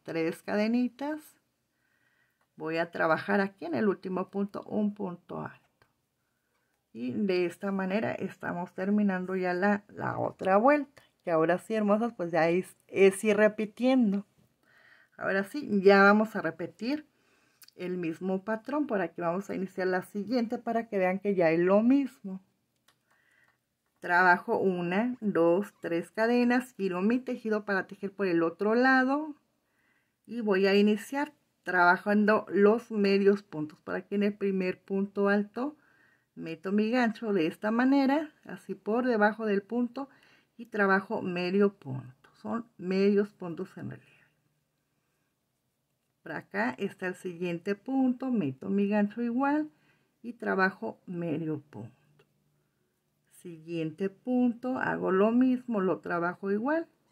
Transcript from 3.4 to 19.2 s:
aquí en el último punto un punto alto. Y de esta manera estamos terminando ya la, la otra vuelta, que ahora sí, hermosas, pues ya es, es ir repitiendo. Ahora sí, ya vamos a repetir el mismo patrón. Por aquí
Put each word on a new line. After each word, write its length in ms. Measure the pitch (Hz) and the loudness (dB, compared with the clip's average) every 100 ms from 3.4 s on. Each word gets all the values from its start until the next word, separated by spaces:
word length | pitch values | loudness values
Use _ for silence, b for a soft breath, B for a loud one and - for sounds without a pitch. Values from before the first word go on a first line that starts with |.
aquí 240 | 196 - | -2 -6
en 100 | 339 | -8
el 140 | 269 214 | 0 0
último 400 | 180 190 185 185 | 0 -4 -6 -6
punto 320 | 196 202 - | -6 -6 -8
un 300 | - 208 208 | -8 -4 -4
punto 460 | 202 190 170 - 160 | -4 -8 -10 -12 -12
alto. 200 | 156 - _ _ _ _ _ _ _ _ _ _ _ _ _ | -12 -14 _ _ _ _ _ _ _ _ _ _ _ _ _
Y 200 | 220 254 | -10 -8
de 340 | 220 202 180 175 | -2 0 0 0
esta 240 | - 196 | -4 -6
manera 400 | 196 190 202 233 | -4 -2 -2 -2
estamos 600 | - 190 - 156 175 180 | -4 -8 -8 -8 -8 -8
terminando 640 | - 190 214 208 185 185 190 | -6 0 2 2 0 -4 -4
ya 180 | 180 | -2
la, 300 | 180 202 202 - | 0 0 0 -4
la 300 | - - 113 | -8 -6 -4
otra 380 | 117 - 185 196 | -6 -4 2 4
vuelta, 460 | 247 294 269 b b _ | 6 4 0 b b _
que 80 | - | -2
ahora 280 | 160 160 180 | 2 2 0
sí, 160 | - | -2
hermosas, 380 | 220 208 208 233 | -2 2 2 0
pues 200 | 226 170 | -4 -2
ya 160 | 165 165 | 2 2
es, 280 | 175 185 - _ | 2 -2 -12 _
es 360 | 123 196 190 | 4 6 6
ir 120 | 220 208 | 0 4
repitiendo. 880 | 214 214 214 - 247 262 220 196 - _ _ _ b b b b b - | 4 2 -6 -2 2 4 4 0 -6 _ _ _ b b b b b -8
Ahora 280 | - 196 | -4 -2
sí, 360 | 202 294 - 202 | -4 -8 -4 4
ya 220 | 185 196 | 6 8
vamos 320 | 202 208 220 190 | 8 6 2 -4
a 60 | |
repetir 640 | 160 165 170 - 226 302 - b b b b b - - | -6 -6 -10 -8 -6 -6 -8 b b b b b -20 -12
el 200 | 180 180 | -8 -6
mismo 480 | 165 160 185 190 | -6 -6 -4 -4
patrón. 420 | 190 220 247 294 285 | -4 -8 -6 -4 -2
Por 140 | 208 | -2
aquí 200 | 170 - | -4 -4